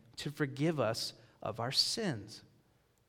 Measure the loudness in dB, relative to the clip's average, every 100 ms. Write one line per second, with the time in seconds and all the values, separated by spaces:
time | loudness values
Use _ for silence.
0 | -18 -8 -6 -2 -2 2 2 4 2 2
1 | -4 -8 -20 -8 -6 -2 0 2 2 2
2 | 0 0 -4 -14 -18 -20 _ _ _ _